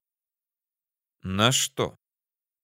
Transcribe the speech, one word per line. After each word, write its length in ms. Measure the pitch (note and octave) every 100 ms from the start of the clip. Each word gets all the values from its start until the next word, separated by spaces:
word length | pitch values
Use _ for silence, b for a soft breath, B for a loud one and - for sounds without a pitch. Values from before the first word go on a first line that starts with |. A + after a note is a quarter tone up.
| _ _ _ _ _ _ _ _ _ _ _ _
на 280 | F#2 F#2+ A#2
что? 460 | C3 - - G2+ - _ _ _ _ _ _